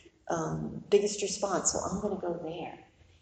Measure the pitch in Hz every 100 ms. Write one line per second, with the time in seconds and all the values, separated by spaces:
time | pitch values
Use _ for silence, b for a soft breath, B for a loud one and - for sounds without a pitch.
0 | B - - 165 156 160 151 - - 202
1 | 208 - 196 - 196 180 - - - 196
2 | 208 180 175 170 160 175 135 - - -
3 | b b